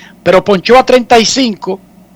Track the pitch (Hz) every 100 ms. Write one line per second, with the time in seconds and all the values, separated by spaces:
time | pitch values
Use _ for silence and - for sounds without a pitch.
0 | - - - 180 196 196 - 254 254 254
1 | 233 240 208 277 254 185 - 190 _ _
2 | _